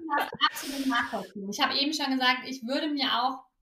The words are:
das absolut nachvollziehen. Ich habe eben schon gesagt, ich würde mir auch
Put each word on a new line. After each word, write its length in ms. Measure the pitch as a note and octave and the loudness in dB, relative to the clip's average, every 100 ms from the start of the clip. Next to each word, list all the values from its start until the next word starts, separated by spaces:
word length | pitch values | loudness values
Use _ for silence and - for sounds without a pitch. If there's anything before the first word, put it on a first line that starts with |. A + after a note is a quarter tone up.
| E4 D4 | 2 0
das 120 | - - D4+ | 0 2 0
absolut 360 | - - C4+ C4 | 0 -6 -2 0
nachvollziehen. 640 | A#3+ A#3+ G#3 - G#3 G3 | 0 0 -4 -6 -8 -6
Ich 100 | D4 | 0
habe 160 | C4 C4 | 0 2
eben 160 | C#4+ | 0
schon 180 | D#4 C4+ | 0 0
gesagt, 300 | C4 B3+ B3 - | 2 2 2 -2
ich 180 | C4 | -8
würde 240 | A3+ D4 D#4 | -2 0 0
mir 340 | C#4+ C4 A3+ | 0 0 2
auch 220 | B3+ C4+ - _ | 0 -2 -12 _